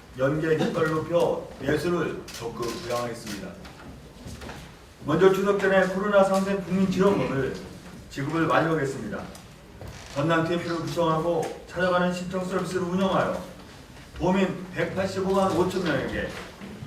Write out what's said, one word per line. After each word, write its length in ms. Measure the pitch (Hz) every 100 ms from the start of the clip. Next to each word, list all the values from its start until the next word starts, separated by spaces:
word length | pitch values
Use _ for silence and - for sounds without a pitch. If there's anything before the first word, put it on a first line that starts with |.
| - 123
연계 380 | 135 156 160 156
효과를 320 | - 165 156
높여 580 | 160 151 170 - 170 - -
매수를 640 | 135 147 175 175 135 - -
적극 400 | - 117 110 117 -
부양하겠습니다. 680 | 117 120 120 110 107 101 92 90 - - - - - - - - - - - - - - 135
먼저 260 | 165 190
추석 260 | 196 202 196
전에 280 | 190 190 180
코로나 360 | 185 208 202
상생 380 | 190 190 190 196
국민지원금을 920 | - 190 190 180 196 - 127 135 - - - - - - -
지급을 360 | 143 139 165 160
완료하겠습니다. 720 | 160 160 156 131 123 101 92 - - - - - - - - -
전담 320 | 139 165 165 165
티에프를 300 | 175 170 165
구성하고 800 | 139 170 160 160 170 165 - - -
찾아가는 460 | 175 180 180 180
신청 320 | 180 - 185
서비스를 380 | 180 185 165 180
운영하여 600 | 175 190 190 170 - - - - - - - - - -
도민 480 | 170 190 180 - -
백팔십오만 840 | 156 170 185 190 190 185 196 190 160
오천 280 | 180 190
명에게 440 | 170 131 - - - - - - - -